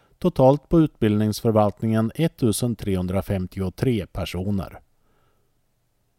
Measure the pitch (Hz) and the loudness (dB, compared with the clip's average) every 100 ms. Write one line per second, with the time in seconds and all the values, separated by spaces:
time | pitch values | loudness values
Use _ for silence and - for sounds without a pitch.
0 | _ _ 185 - 131 147 - 170 156 - | _ _ -4 4 4 4 2 2 2 2
1 | 110 104 107 104 117 107 104 - 113 110 | 0 2 0 0 0 2 2 0 -2 0
2 | 113 - 165 - 117 101 123 110 101 92 | -2 -2 -4 0 -2 0 -2 -4 -4 -2
3 | 90 95 - 98 90 - 92 - 135 113 | -2 -4 -4 -4 -6 -6 -8 -4 -2 -2
4 | 87 - 87 90 95 202 - - _ _ | -4 -8 -8 -6 -4 -4 -6 -12 _ _
5 | _ _ _ _ _ _ _ _ _ _ | _ _ _ _ _ _ _ _ _ _
6 | _ | _